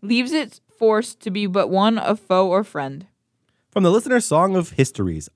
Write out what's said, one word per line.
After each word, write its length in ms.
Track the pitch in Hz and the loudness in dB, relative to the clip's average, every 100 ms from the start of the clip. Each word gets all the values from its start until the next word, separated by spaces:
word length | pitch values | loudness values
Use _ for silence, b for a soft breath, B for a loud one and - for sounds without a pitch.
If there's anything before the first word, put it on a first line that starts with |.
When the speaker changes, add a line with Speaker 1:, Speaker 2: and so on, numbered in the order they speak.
Speaker 1:
Leaves 320 | 202 240 254 | -2 -2 0
its 260 | 311 269 - _ - | -4 -6 -12 _ 0
force 380 | 220 214 240 - | 2 2 -2 -8
to 160 | 220 | -8
be 160 | 196 202 | -4 -2
but 220 | 196 120 | -2 0
one 280 | 190 214 226 | 2 2 0
of 220 | - 214 | -2 -4
foe 300 | - 185 190 | 0 0 2
or 120 | 185 208 | 0 -2
friend." 420 | 147 135 139 185 _ _ _ _ _ _ | -8 -8 -10 -18 _ _ _ _ _ _
Speaker 2:
From 120 | 208 | 0
the 60 | 175 | 4
Listener's 360 | 214 254 247 - | 2 2 0 2
Song 320 | 156 190 185 | 2 2 0
of 140 | 170 | -2
Histories, 580 | - 131 - 92 80 - | 0 -2 -2 -4 -6 -10